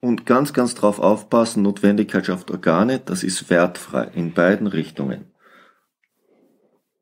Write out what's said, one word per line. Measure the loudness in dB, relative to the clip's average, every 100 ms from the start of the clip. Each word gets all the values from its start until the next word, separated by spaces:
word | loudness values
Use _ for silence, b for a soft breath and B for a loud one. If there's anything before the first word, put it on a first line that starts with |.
Und | 0 -2 2
ganz, | 2 2
ganz | 0 -2
drauf | 2 0 2
aufpassen, | 2 0 0 0 2 2
Notwendigkeit | 0 2 2 2 0 -2 -2
schafft | -6 -6
Organe, | -4 0 2 2 -2
das | -4 -6
ist | -4 -6 0
wertfrei | 2 2 -2 -6 -6 -4
in | -6 -4
beiden | 2 2 2 0
Richtungen. | -4 -6 -8 -8 -8 -14 _ b b b b b _ _ _ _ _ _ _ _ _ _ _